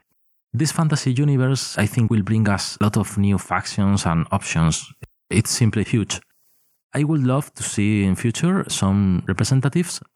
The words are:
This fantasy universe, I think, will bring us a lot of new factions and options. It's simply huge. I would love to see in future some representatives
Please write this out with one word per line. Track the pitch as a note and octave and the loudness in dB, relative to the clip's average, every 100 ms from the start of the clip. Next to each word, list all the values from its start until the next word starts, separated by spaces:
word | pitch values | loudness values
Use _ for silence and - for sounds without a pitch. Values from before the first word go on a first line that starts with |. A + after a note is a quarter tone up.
| _ _ _ _ _ | _ _ _ _ _
This | A#2+ D#3 | -2 -2
fantasy | - D#3+ D3 C3+ | 0 0 0 0
universe, | B2 D3 C3+ C3 C3 - - | 0 2 2 2 0 -4 -2
I | G#2 | 0
think, | - A2 | 2 2
will | A2+ | 2
bring | G2 A2 G#2 | 0 2 2
us | F#2+ - - | 0 -2 0
a | G#2+ | 0
lot | A2 | 0
of | G2 - | -2 0
new | G2+ F#2+ | 0 0
factions | - F2+ - - G2 G2 F2+ | -2 -4 -4 0 2 2 2
and | E2 D#2 | 0 0
options. | G2 - D#2+ E2 D#2 - - - _ - | -2 -2 0 0 0 -6 -20 -20 _ -4
It's | - - | -2 0
simply | - A2+ G#2+ | 0 0 0
huge. | F#2+ A#2 G2 - _ _ _ _ _ _ _ | -2 -2 -2 -6 _ _ _ _ _ _ _
I | C3 D3 | -4 0
would | D#3+ | 0
love | B2+ C3+ - | 2 0 -4
to | - | -10
see | - - G#2 G#2+ | -6 -2 2 2
in | G2 F2+ | 2 2
future | A#2 - E3+ F#3+ - | 0 0 0 0 -2
some | - G2 G2 G2 F3 - | -2 2 2 2 0 0
representatives | F#2 A2 C3+ C#3 E3+ E3+ - - | 0 2 2 2 -2 -4 -8 -12